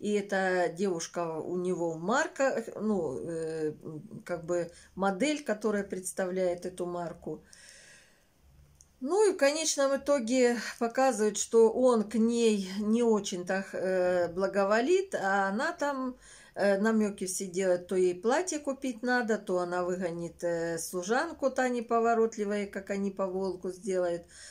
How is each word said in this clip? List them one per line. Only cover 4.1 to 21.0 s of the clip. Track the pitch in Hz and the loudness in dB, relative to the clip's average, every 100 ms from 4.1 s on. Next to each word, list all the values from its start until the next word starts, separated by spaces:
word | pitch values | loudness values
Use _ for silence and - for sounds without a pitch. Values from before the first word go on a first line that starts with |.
| - | -14
как | - 170 | -8 -8
бы | 170 175 170 - - - | -2 -2 -2 -8 -16 -4
модель, | 196 190 285 294 | -2 0 0 -2
которая | - 208 220 202 | -4 -4 -2 -2
представляет | 196 185 185 - 185 185 180 180 180 | -4 -8 -8 -4 -4 0 0 -2 -6
эту | 180 175 | -8 -6
марку. | 175 165 - - 156 - - - - - - - _ _ _ _ - - - _ _ | -6 -8 -10 -10 -12 -14 -20 -20 -20 -20 -20 -20 _ _ _ _ -20 -20 -20 _ _
Ну | 262 381 415 | -2 4 4
и | |
в | - | 4
конечном | 277 311 311 294 277 269 | 2 2 0 0 2 2
итоге | 277 285 226 262 240 233 - - | 2 2 2 4 4 2 -4 -4
показывает, | 233 262 262 208 214 202 | -2 2 2 2 0 0
что | - 226 226 | 2 6 6
он | - 254 226 208 | 6 4 4 2
к | 226 | 2
ней | 226 233 226 208 185 196 | 2 4 4 2 0 -4
не | 208 226 | 0 2
очень-то, | 240 208 208 180 180 190 196 | 4 2 0 -6 -2 -4 -4
э, | - 190 185 180 180 170 | -4 0 2 2 2 0
благоволит, | 170 190 196 196 220 262 381 392 | 0 0 2 2 4 4 2 2
а | - 190 196 196 | -2 0 2 2
она | 208 311 | 0 -2
там, | 339 285 269 254 247 - - - | -2 -4 -2 -6 -8 -16 -20 -14
э, | - 202 196 | -2 2 4
намёки | 220 220 208 208 185 | 4 4 2 -2 -6
все | - 196 | -6 -4
делает, | 175 190 180 180 | 0 2 2 0
то | 185 | 2
ей | 180 | 2
платье | 180 220 294 370 302 | 2 0 0 0 -4
купить | 285 269 262 226 | -6 -6 -6 -4
надо, | 247 247 220 208 | 0 0 0 -2
то | 208 180 | 0 -2
она | 175 180 | 0 -2
выгонит, | 180 185 180 170 170 - | -2 -2 -4 -4 -8 -4
э, | 170 170 170 165 | -2 0 -2 -4
служанку, | - 185 | -6 -6